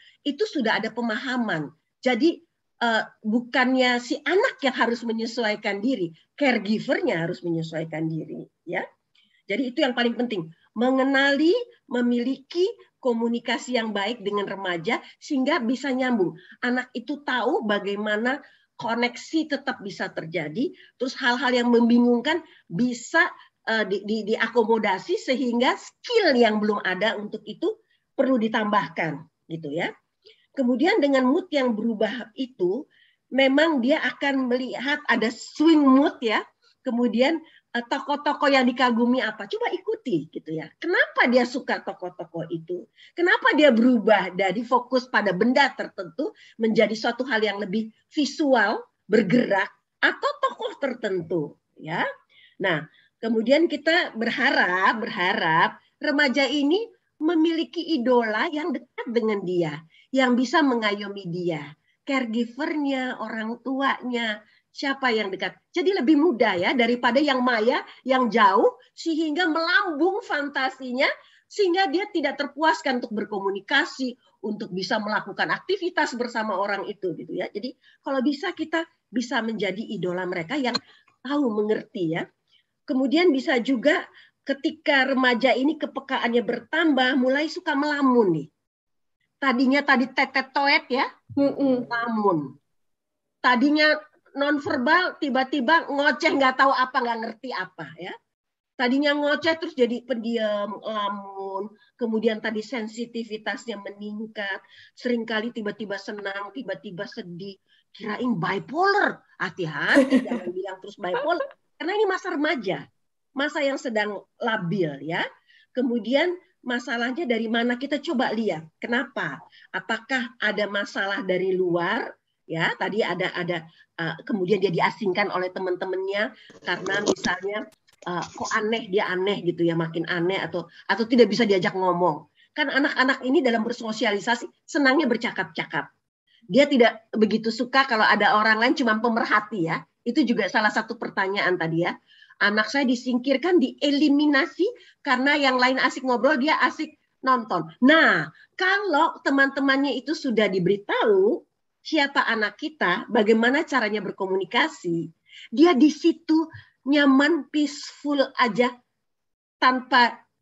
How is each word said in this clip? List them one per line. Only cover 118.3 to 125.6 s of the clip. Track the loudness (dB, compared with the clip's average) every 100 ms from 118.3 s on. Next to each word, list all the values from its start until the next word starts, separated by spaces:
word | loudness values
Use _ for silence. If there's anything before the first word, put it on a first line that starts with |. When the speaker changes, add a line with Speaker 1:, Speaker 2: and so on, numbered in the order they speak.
Speaker 1:
lihat, | -2 -2 -4 -8 -12
kenapa? | -4 -2 -4 -6 -8 -8 -16 -20 -12
Apakah | -8 -6 -6 -4 -4 -4 -4
ada | -4 -2 -2
masalah | -4 -6 -4 -4 -4 -2
dari | -2 0
luar, | 0 0 0 0 -2 -4 -12 _ _ -10
ya, | -2 -2 -2
tadi | -4 -2
ada, | -2 -2 -4 -4
ada, | -4 -4 -8 _ _ -8
eh, | -6 -6
kemudian | -4 -2 0 2
dia | 2
diasingkan | 0 -2 -2 -2 0 -2
oleh | -2 -6
teman-temannya | -4